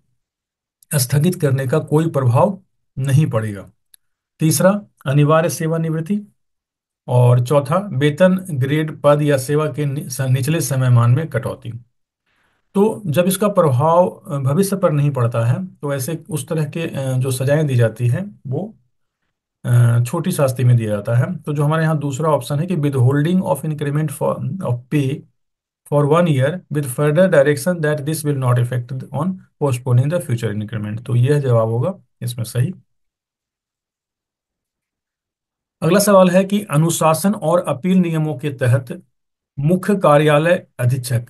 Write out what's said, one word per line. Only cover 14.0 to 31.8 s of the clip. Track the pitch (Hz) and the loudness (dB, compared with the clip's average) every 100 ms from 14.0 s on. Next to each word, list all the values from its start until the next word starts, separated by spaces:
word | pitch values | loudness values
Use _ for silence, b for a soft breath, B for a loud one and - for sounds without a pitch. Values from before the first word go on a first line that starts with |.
| 185 | 2
अ, | - - 143 | -2 -8 -4
भविष्य | 131 156 196 185 | 0 0 0 0
पर | 170 | 0
नहीं | 147 143 | 2 0
पड़ता | 127 117 120 | 0 -2 0
है, | 117 180 185 | 0 -2 -6
तो | - 147 | -10 -6
ऐसे | 139 147 156 - | -6 -6 -8 -8
उस | 151 - | -10 -4
तरह | 160 | -4
के, | 151 170 | -4 -6
अ, | 165 139 131 | -8 -6 -4
जो | 127 135 | -2 -2
सजाएं | 127 131 147 147 | -2 0 0 2
दी | 123 | 2
जाती | 113 - 120 | 0 0 -2
हैं | 156 202 - 131 | -2 -4 -12 -8
वो, | 143 214 - _ _ _ _ _ _ _ _ | -6 -8 -14 _ _ _ _ _ _ _ _
अ, | 123 120 117 117 | 2 4 4 2
छोटी | 120 170 185 | 0 -2 -2
शास्ति | 170 135 123 | 0 0 2
में | 123 120 | 2 2
दिया | 107 | 2
जाता | 104 110 | -4 0
है। | 120 165 170 | 0 0 -4
तो | - | -6
जो | 151 | -2
हमारे | 147 160 | 0 0
यहाँ | 160 156 | 0 -2
दूसरा | 143 127 160 | -4 -2 0
ऑप्शन | 139 - 143 | 0 -2 -4
है | 180 | -2
कि | 165 | -2
withholding | 143 131 123 143 156 185 | 0 2 2 2 2 0
of | 185 175 | 0 -4
increment | 156 151 143 147 156 - | -4 -4 -4 -2 -4 -4
for, | 139 131 127 | -4 -4 -6
of | 190 135 120 - | -6 -4 -6 -2
pay | 147 131 160 - _ _ _ _ _ - | -2 -2 -4 -12 _ _ _ _ _ -2
for | 143 143 | 0 2
one | 165 175 | 2 2
year | 131 139 185 - | 2 0 -2 -6
with | 147 135 | -6 -6
further | 151 147 151 185 | -2 0 4 4
direction | 156 139 147 185 175 | 4 4 2 -2 -2
that | 151 143 | -2 -2
this | 139 160 | -4 -4
will | 147 135 | -4 -2
not | 127 123 120 | 0 0 0
affect | 123 - 131 - | -4 -6 -12 -8
on | 135 180 185 B _ | -6 -6 -6 B _
postponing | 143 123 127 123 147 | -4 -2 0 2 2
the | 175 - | -2 -4
future | 117 110 104 | -4 -4 -6
increment, | 107 113 107 107 | -8 -8 -8 -10
तो | - 123 | -4 0
यह | 131 147 | 2 0
जवाब | 135 117 113 | 2 2 2
होगा | 117 | -2